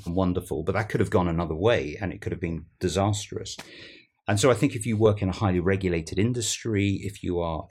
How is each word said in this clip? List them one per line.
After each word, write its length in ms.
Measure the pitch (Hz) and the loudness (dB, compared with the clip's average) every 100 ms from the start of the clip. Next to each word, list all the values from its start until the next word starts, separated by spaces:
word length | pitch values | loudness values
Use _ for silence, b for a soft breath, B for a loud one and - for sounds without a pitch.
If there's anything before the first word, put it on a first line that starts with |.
| 85 | -4
and 80 | |
wonderful, 500 | 90 92 87 - 71 | 0 2 0 -4 -6
but 100 | 78 | -2
that 160 | 92 110 | -2 -2
could 100 | 117 | -2
have 100 | 87 | 2
gone 200 | 98 87 | 2 2
another 260 | 82 82 80 | 0 -2 0
way 420 | 107 104 71 - | 2 2 -2 -6
and 100 | 92 | -8
it 80 | - | -6
could 140 | 90 | -8
have 80 | 82 | -4
been 240 | 85 80 82 - | -4 -6 -10 -4
disastrous. 760 | 90 87 101 101 - - 104 - B B B B B _ - | -2 2 2 0 -6 -10 -10 -14 B B B B B _ -2
And 100 | 104 | 4
so 120 | 135 | 4
I 40 | 113 | 4
think 200 | 143 113 | 2 0
if 100 | 107 | -2
you 120 | 107 | 4
work 240 | 110 101 | 4 4
in 80 | 95 | 0
a 40 | |
highly 280 | 87 104 90 | 2 2 2
regulated 580 | 85 98 92 85 82 95 | 2 2 2 0 -2 0
industry, 800 | 113 123 104 - 117 101 101 98 | 0 0 -4 -4 -2 0 2 0
if 200 | 101 - | -4 -8
you 160 | - 87 | -4 -2
are 260 | 85 80 - | -2 -4 -6